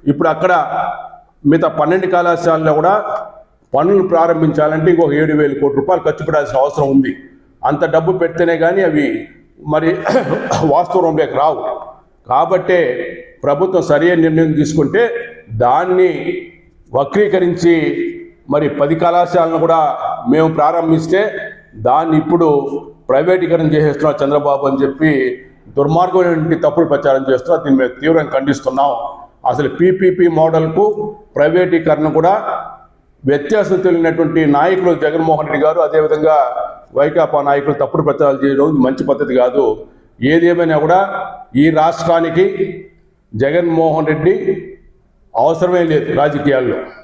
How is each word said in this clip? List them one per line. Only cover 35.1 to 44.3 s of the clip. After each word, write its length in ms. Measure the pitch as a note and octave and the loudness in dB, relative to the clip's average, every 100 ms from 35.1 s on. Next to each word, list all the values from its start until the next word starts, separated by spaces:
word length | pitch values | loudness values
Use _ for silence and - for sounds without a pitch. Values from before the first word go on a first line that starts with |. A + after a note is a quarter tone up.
| D#3+ E3 D3+ D3 | -2 0 -2 -2
రెడ్డి 100 | C#3+ | 0
గారు, 160 | D3+ E3 | 0 0
అదేవిధంగా 560 | D3+ D#3 D3+ D3+ D#3 D3+ B2+ - - - - B2+ | 0 2 0 0 2 2 0 -4 -8 -12 -8 -2
వైకాపా 460 | D3+ E3+ D3+ D3 | 0 0 0 0
నాయకులు 340 | C#3+ C#3+ C#3+ C#3+ | 0 0 0 -2
తప్పుడు 240 | C#3 - | -2 -2
ప్రచారాలు 360 | D3 C#3 C#3+ C#3 | -4 0 0 2
చేయడం 280 | C#3 C3+ D3+ D3 | 0 2 2 2
మంచి 220 | B2+ C3+ - | 0 -2 -2
పద్ధతి 280 | C#3 C#3 B2+ | -2 0 2
కాదు. 300 | B2 C3+ A#2+ G#2+ - _ _ _ | 2 2 0 -2 -10 _ _ _
ఏదేమైనా 580 | B2 E3 E3+ F3 E3 D#3 | 0 2 2 2 2 0
కూడా 200 | D#3 F3+ G3 - - - - B2+ | 2 2 0 -4 -10 -14 -6 2
ఈ 100 | D#3 | 2
రాష్ట్రానికి 760 | D#3 D#3+ E3 E3 E3 E3 E3 G3 F3+ G3 - - _ _ _ _ | 4 0 0 0 0 0 0 0 0 -6 -6 -16 _ _ _ _
జగన్మోహన్ 760 | A2 C3+ E3 E3+ D#3+ D#3+ D#3+ D3+ | -2 0 0 0 0 0 0 -2
రెడ్డి 240 | D3 E3 | 0 0